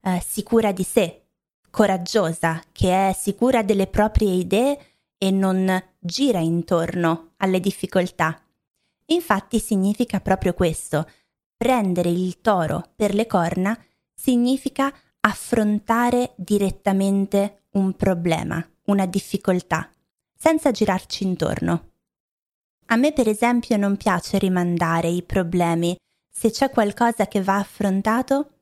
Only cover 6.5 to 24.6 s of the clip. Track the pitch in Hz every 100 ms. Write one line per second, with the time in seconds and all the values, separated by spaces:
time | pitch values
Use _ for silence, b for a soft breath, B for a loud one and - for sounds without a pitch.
6.5 | 170 165 170 165 175 170 165 - _ 190
7.5 | 185 190 - 190 190 180 - 160 165 _
8.5 | _ _ _ _ _ _ 330 330 202 -
9.5 | 226 - 202 190 208 240 196 - 190 185
10.5 | 175 180 160 - 151 160 b b _ _
11.5 | _ 226 254 202 175 175 170 185 175 -
12.5 | 196 156 - - _ 208 202 220 190 170
13.5 | 180 185 226 b b _ - - 247 240
14.5 | 269 - - 277 b b _ 214 - -
15.5 | 233 214 208 - 233 240 247 247 - 180
16.5 | 208 196 - - 190 196 196 196 202 202
17.5 | - _ 196 190 185 190 180 170 160 160
18.5 | - - _ - 202 190 185 - 196 -
19.5 | 190 - 160 - _ _ _ _ _ 320
20.5 | 320 294 220 208 185 - - 190 180 -
21.5 | - 170 170 - _ _ _ _ _ _
22.5 | _ _ _ - 226 285 302 220 208 240
23.5 | 240 - 214 202 196 - 180 - 196 190
24.5 | 180